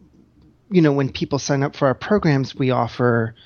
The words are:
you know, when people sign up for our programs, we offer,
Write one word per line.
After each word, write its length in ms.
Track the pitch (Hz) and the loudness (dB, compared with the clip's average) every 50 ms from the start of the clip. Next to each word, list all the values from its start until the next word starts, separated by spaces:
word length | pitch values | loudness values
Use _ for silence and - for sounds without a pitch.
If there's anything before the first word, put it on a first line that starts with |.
| - _ _ _ _ _ _ _ _ _ _ _ _ _ | -20 _ _ _ _ _ _ _ _ _ _ _ _ _
you 120 | 208 165 | 2 4
know, 100 | 160 147 | 4 4
when 180 | 139 139 139 123 | 2 2 -2 -2
people 300 | - - - - 143 135 | -4 -8 -6 -4 -4 -6
sign 240 | - - 143 139 139 | -2 -2 -2 0 -2
up 100 | - - | -4 -2
for 140 | - 147 | 0 0
our 80 | 135 123 | 0 0
programs, 580 | - - - 214 202 - 165 143 135 131 117 - | -2 -2 -2 -2 0 2 2 0 0 -2 -4 -6
we 180 | - 139 127 | -4 -2 0
offer, 640 | 123 123 120 113 - - 123 123 117 117 113 113 113 - - | 0 0 -2 -4 -2 0 0 2 2 2 0 -2 -6 -12 -20